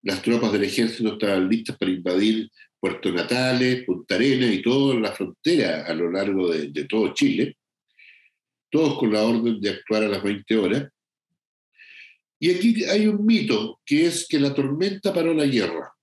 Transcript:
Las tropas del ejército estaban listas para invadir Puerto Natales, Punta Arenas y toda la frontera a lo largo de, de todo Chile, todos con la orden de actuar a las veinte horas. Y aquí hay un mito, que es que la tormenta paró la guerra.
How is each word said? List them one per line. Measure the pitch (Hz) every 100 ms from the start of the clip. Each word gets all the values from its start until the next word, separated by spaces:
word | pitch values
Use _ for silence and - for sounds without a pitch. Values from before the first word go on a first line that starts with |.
Las | 95 95
tropas | - 117 113
del | 101
ejército | 98 104 113 - 107
estaban | 104 104 98 92
listas | 113 113 -
para | 92
invadir | 90 87 90 107 110 110 _ - _
Puerto | 95 - 98
Natales, | 87 85 123 127 127 127 127 127
Punta | 90 - 95
Arenas | 131 131 123
y | 104
toda | 117 131 139 120
la | 107
frontera | - 78 - 156 170 95 80 73
a |
lo | 80 85
largo | 92 98 95 90
de, | 80 73
de | 73 71
todo | 110 98
Chile, | - - - - - _ _ _ _ - _ _ _ _ _ _
todos | 151 156 139
con | 113
la | 107
orden | 110 117 117 110
de | 101
actuar | - - 107
a | 107
las | 98
veinte | 101 101 - 110
horas. | 92 123 143 _ _ _ _ _ _ _ _ _ - - - _ _ _
Y | 160
aquí | 180 220 220
hay | - 202 214
un | 202 214
mito, | 220 - 107 110 - -
que | 147 170
es | 170 -
que | 151
la | 139
tormenta | 139 135 147 190 196 202
paró | 175 165
la | 160 143
guerra. | 123 90 82 - _